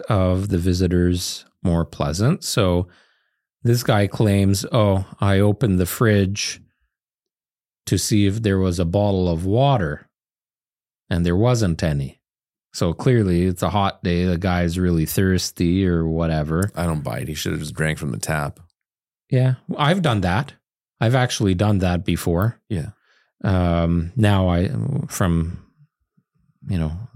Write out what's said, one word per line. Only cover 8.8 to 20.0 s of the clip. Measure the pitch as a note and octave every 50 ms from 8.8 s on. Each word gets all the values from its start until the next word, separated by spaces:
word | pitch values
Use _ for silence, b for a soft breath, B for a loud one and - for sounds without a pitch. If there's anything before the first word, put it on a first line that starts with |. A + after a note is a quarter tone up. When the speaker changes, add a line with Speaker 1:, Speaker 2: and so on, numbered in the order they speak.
| F2
Speaker 1:
bottle | E2+ F2+ G2+ G#2 G#2 G2 F#2 F2+ F2
of | E2+ E2 F2+
water," | F#2+ G#2 A#2+ C#3 C#3+ C#3 A2 F2 D2 D2+ - - _ _ _ _ _ _ _ _ _ _ _ _ _ _ _ _ _ _ _ _ -
and | F#2+ E2+ E2+
there | E2+ F2
wasn't | G2 A2+ B2 B2 A2+ A2 F2 D#2+ -
any. | F2 D#2+ D2 C#2 C2+ C2 - _ _ _ _ _ _ _ _ _ _ _ -
So | - G2+ E2+ E2
clearly | - - C3+ B2 A#2 G#2 F#2 F2 F2 F2+
it's | F#2 F2+ -
a | G2 E2+
hot | F#2 G#2 G2 G2 - -
day, | - F#2 F2 F2 F2+
the | F#2 F2+ E2
guy's | F#2+ F#2 F2 F2+ F2 E2+ E2 F2+
really | F2+ F2+ E2+ D#2+ D#2+
thirsty | D#2+ - G2+ G2 F#2+ F#2 F2+ - - - - F2+ E2+ F2+ F#2+ G2
or | F2+ F2 E2 D#2+
whatever. | D#2+ D#2+ E2 E2+ E2 D#2+ D#2 D2+ D2+ D#2+ E2+ G2 G#2+ -
Speaker 2:
I | E2 E2+
don't | E2+ D#2+ D2+ C2+
buy | B1 A1+ C2
it. | D2+ D2+
He | D2+
should | - - F2
have | E2 D#2
just | D#2 D2+ -
drank | - D#2 D#2 D#2 D2+
from | D#2 C#2
the | A1+ -
tap. | - - D#2 D2+ D2 D2 - - - _ _ _ _ _ _ _ _ _ _ _ _ _
Speaker 1:
Yeah, | C3+ B2 B2+ C3 C3 - _ - -
I've | - D3 C#3+ F#3 G3+